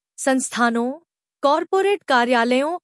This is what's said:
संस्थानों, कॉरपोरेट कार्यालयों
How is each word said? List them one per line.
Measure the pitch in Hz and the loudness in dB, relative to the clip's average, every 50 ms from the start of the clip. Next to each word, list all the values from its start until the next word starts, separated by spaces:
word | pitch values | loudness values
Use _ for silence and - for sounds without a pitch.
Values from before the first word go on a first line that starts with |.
| _ _ _ - | _ _ _ -6
संस्थानों, | - 277 262 262 262 - - 220 240 233 233 233 233 247 269 320 _ _ _ _ _ _ _ _ | -2 0 0 0 -2 -4 -4 -2 0 0 0 -2 -4 -4 -6 -10 _ _ _ _ _ _ _ _
कॉरपोरेट | - 277 285 320 349 - - 381 381 392 403 381 _ | 0 0 0 0 0 0 0 0 2 2 0 -2 _
कार्यालयों | - 277 247 240 240 254 233 233 240 247 254 277 302 349 359 | 0 2 2 2 2 2 0 2 2 0 0 0 -2 -4 -6